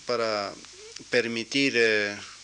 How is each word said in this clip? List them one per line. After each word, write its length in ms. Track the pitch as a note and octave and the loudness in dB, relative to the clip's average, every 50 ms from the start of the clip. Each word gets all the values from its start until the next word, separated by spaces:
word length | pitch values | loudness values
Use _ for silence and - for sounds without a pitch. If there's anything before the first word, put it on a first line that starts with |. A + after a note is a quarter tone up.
| - | -6
para 460 | - B2 A#2 A2+ A2+ G#2+ G#2 G2+ F#2+ - - - - - - - - - - - - | -4 -2 0 0 0 0 -2 -2 -4 -8 -12 -16 -18 -18 -18 -18 -16 -16 -16 -8 0
permitir, 640 | - B2 A2+ A#2 A#2 A2+ A2+ - - C#3 C#3 C3+ A2+ | 0 2 2 2 -2 -4 -4 -2 0 2 2 4 4
eh, 400 | A#2+ A#2 A2+ A2 G#2 G#2 G2+ G2+ G#2 - - - - | 4 4 6 6 4 2 0 -2 -6 -10 -14 -16 -18